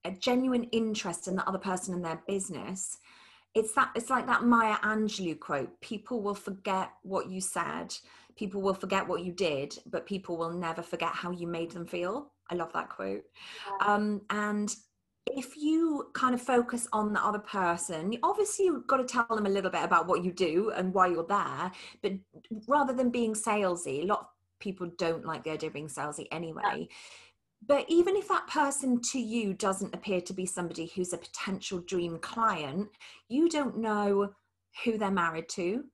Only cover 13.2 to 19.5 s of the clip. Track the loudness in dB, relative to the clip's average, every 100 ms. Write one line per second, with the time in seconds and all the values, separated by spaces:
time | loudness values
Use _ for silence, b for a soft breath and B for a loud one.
13.2 | -8 B B B -8 0 4 4 2 -2
14.2 | -2 -2 0 0 -2 -6 _ _ _ _
15.2 | -6 -6 -8 -2 2 4 2 0 -4 0
16.2 | 2 2 4 2 2 -2 -2 0 2 2
17.2 | 2 0 -4 0 2 0 -2 -4 -2 0
18.2 | 0 2 0 4 2 2 2 2 2 0
19.2 | 2 2 2